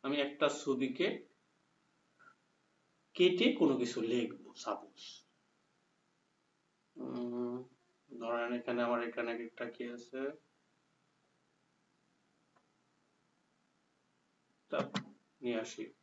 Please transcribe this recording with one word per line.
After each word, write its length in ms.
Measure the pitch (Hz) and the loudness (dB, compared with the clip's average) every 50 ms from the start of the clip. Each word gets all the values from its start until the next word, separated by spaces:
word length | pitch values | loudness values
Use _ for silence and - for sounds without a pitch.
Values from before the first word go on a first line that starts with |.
| - | 0
আমি 120 | 135 143 147 139 | 0 2 2 2
একটা 200 | 143 - - 156 143 139 - | 0 2 2 2 2 2 2
ছবিকে 440 | - 143 131 123 135 131 131 - 175 208 - - - - _ _ _ _ _ _ _ _ _ _ _ _ _ _ _ _ _ _ - - - _ _ _ _ _ _ _ _ _ _ _ _ _ _ _ _ | 0 0 2 2 2 0 2 2 2 0 0 -2 -8 -14 _ _ _ _ _ _ _ _ _ _ _ _ _ _ _ _ _ _ -20 -20 -20 _ _ _ _ _ _ _ _ _ _ _ _ _ _ _ _
কেটে 300 | - 180 180 180 - 240 254 - - | 6 6 6 8 6 4 4 6 6
কোনো 140 | 175 143 131 120 | 6 6 6 4
কিছু 180 | 120 117 - 123 110 - | 0 0 0 -2 0 2
লিখবো, 360 | 120 123 117 98 95 - - - - - - | 2 0 0 -2 -4 -12 -16 -18 -16 -10 -4
সাপোজ, 340 | 113 101 - - - _ - - - - - _ _ _ _ _ _ _ _ _ _ _ _ _ _ _ _ _ _ _ _ _ _ _ _ _ _ _ _ _ _ _ _ _ _ _ | -4 -4 -4 -6 -16 _ -20 -18 -18 -18 -20 _ _ _ _ _ _ _ _ _ _ _ _ _ _ _ _ _ _ _ _ _ _ _ _ _ _ _ _ _ _ _ _ _ _ _
উম, 600 | - 127 131 127 123 123 120 120 120 123 120 123 127 127 - - _ _ _ _ _ _ _ 131 117 | -10 -10 -6 -6 -4 -4 -4 -2 -2 -2 -2 -4 -6 -8 -12 -18 _ _ _ _ _ _ _ -12 -8
ধরেন 280 | 117 117 117 117 120 120 123 120 | -4 -2 0 0 0 -2 -2 -4
এখানে 220 | - 123 123 120 120 | -2 -2 0 0 2
আমার 140 | 117 120 117 120 117 | 2 2 0 0 -4
এখানে 220 | - 127 117 120 117 117 117 113 | -4 -4 -2 -2 -4 -4 -6 -10
একটা 160 | - - 123 113 - | -8 -8 -8 -8 -6
কি 100 | - 123 120 120 | -8 -8 -8 -8
আছে, 240 | 117 120 - - 131 135 139 - - _ _ _ _ _ _ _ _ _ _ _ _ _ _ _ _ _ _ _ _ _ _ _ _ _ _ _ _ _ _ _ _ _ _ _ _ _ _ _ _ _ _ _ - _ _ _ _ _ _ _ _ _ _ _ _ _ _ _ _ _ _ _ _ _ _ _ _ _ _ _ _ _ _ _ _ _ _ _ _ _ _ _ _ _ _ | -10 -12 -10 -6 -4 -4 -4 -6 -8 _ _ _ _ _ _ _ _ _ _ _ _ _ _ _ _ _ _ _ _ _ _ _ _ _ _ _ _ _ _ _ _ _ _ _ _ _ _ _ _ _ _ _ -20 _ _ _ _ _ _ _ _ _ _ _ _ _ _ _ _ _ _ _ _ _ _ _ _ _ _ _ _ _ _ _ _ _ _ _ _ _ _ _ _ _ _
তা 80 | - 147 139 - - - - - - _ _ _ _ _ | 0 0 0 0 -2 -4 -4 -4 -16 _ _ _ _ _
নিয়ে 160 | 127 123 120 113 113 | -2 0 0 0 -2
আসি। 200 | - - - - - - _ | -4 -6 -8 -10 -10 -12 _